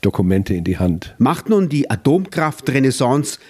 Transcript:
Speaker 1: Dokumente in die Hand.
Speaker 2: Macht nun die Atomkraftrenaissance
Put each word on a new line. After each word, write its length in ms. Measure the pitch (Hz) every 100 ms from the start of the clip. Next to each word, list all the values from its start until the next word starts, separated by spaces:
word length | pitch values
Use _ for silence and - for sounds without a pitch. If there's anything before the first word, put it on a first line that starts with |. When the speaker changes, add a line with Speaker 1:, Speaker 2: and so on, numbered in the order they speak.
Speaker 1:
Dokumente 520 | 101 - 92 95 95
in 100 | 92
die 140 | 87 90
Hand. 380 | 92 82 - -
Speaker 2:
Macht 320 | 123 170 -
nun 200 | 214 180
die 200 | 147 139
Atomkraftrenaissance 1500 | 104 139 170 190 - 156 147 - 135 135 123 123 139 147 - -